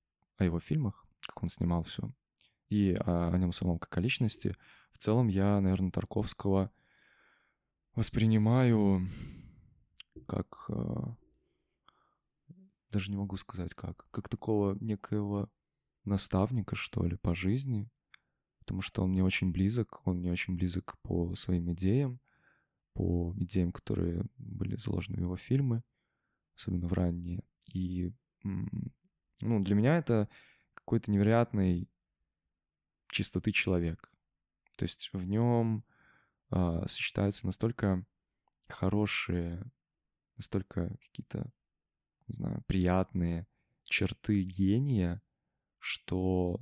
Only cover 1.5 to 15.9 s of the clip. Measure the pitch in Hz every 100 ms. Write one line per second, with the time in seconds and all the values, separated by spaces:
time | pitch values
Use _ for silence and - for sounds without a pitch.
1.5 | - 85 87 82 - 110 - _ _ -
2.5 | _ - 104 98 - - 87 85 90 90
3.5 | - 95 82 - - 104 - 113 - 98
4.5 | - - - _ - - 117 117 95 101
5.5 | 101 95 92 92 - - - 107 - 101
6.5 | 98 95 _ _ _ _ _ _ _ _
7.5 | _ _ _ _ - 110 - 110 110 107
8.5 | 123 123 110 101 95 92 - - - -
9.5 | - _ _ _ - - - - - -
10.5 | - - - - - - 117 _ _ _
11.5 | _ _ _ _ _ _ _ _ _ -
12.5 | 180 190 _ _ 104 98 98 98 98 -
13.5 | 90 85 - 90 - - - - - -
14.5 | 107 101 98 110 104 - 107 101 101 98
15.5 | _ _ _ _